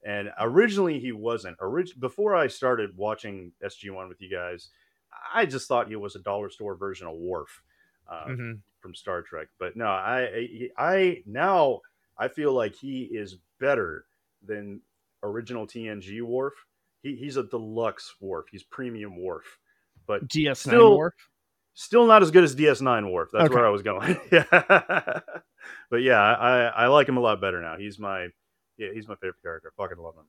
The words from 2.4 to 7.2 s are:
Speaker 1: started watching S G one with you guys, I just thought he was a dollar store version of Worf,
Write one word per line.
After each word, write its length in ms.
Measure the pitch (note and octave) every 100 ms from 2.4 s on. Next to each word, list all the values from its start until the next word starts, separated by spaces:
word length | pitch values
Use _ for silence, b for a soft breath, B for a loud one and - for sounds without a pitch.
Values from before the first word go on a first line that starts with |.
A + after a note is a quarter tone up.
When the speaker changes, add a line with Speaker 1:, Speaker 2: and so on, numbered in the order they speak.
| C#3
Speaker 1:
started 500 | - C3 A#2+ G#2 F2+
watching 560 | G#2 G#2+ G#2+ G2 F2 _
S 120 | G2 -
G 140 | G2+
one 180 | F#2+ F#2
with 140 | F2+
you 80 | F#2+
guys, 360 | F#2 F2 F2+ - _ _ _ _ A2 -
I 100 | -
just 220 | G3+ C3 -
thought 200 | B2 G#2+
he 80 | G#2+
was 180 | G2+ F#2+
a 40 |
dollar 280 | F#2 G2+ G2+
store 260 | - G#2 F2+
version 300 | G2 F#2 F2+
of 60 |
Worf, 460 | E2